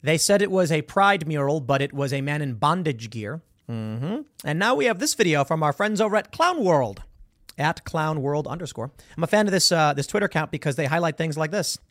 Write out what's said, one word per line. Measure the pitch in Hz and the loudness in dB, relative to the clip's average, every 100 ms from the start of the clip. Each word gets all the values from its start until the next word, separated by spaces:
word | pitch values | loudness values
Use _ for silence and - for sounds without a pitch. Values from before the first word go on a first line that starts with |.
They | 135 156 | 2 0
said | - 202 | 4 4
it | 196 | 4
was | 185 175 | 2 2
a | 160 | 0
pride | - - 196 196 156 | 0 2 4 4 0
mural, | 151 139 156 | -2 0 -2
but | 127 139 | 0 0
it | 139 | 0
was | 139 139 | -2 -4
a | 135 | -2
man | 139 147 | -2 -4
in | 143 | -4
bondage | 113 143 175 160 117 113 | 0 2 2 -2 -4 -8
gear. | 113 104 156 _ _ - | -8 -8 -10 _ _ -10
Mm-hmm. | 113 110 110 143 233 294 _ | -8 -6 -6 -6 -6 -10 _
And | 147 156 | -6 0
now | 208 269 | 2 2
we | 262 | 2
have | 190 | 0
this | 294 | -2
video | - 196 151 | 0 2 2
from | 139 160 | 0 0
our | 151 | 0
friends | 139 208 208 | 0 -2 0
over | 220 208 | 2 0
at | - | -2
Clown | - 330 349 | 0 0 2
World, | 190 156 117 98 - _ - _ _ - | 2 2 2 -6 -18 _ -20 _ _ -4
at | 147 170 | -4 -2
Clown | - 165 156 156 | -6 -4 -2 -2
World | 139 147 147 | -2 -2 -4
underscore. | 135 170 - 120 - - - | -8 -10 -8 -10 -10 -18 -6
I'm | |
a | 165 | 2
fan | 208 208 | 4 4
of | |
this, | 190 - | 4 4
uh, | 170 151 | 4 4
this | 143 139 | 2 0
Twitter | 208 196 | 0 0
account | 165 156 | 0 -2
because | 151 156 139 | -4 -4 -2
they | 143 | 0
highlight | 160 170 147 | 2 0 -2
things | 165 151 | -4 -2
like | 156 | -2
this. | 196 170 - _ | -2 -4 -6 _